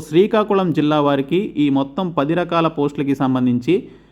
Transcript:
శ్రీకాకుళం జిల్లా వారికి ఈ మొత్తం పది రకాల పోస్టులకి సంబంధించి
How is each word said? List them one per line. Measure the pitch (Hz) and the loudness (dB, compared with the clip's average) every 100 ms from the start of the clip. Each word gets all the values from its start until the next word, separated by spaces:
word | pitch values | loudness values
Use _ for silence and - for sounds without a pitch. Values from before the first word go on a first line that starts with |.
| 156 | 2
శ్రీకాకుళం | 156 208 220 214 196 185 | 2 4 2 0 0 0
జిల్లా | 151 147 151 | 0 2 2
వారికి | 143 139 139 170 214 - | 2 0 0 -2 -2 0
ఈ | 147 | 0
మొత్తం | 135 139 - 185 | 2 -2 -4 -4
పది | 160 143 | -2 -2
రకాల | 170 175 170 165 | -2 0 0 0
పోస్టులకి | 156 143 143 139 135 | 0 -4 -2 -2 0
సంబంధించి | 135 131 127 120 120 190 - - - | 0 2 2 0 0 -2 -2 -16 -20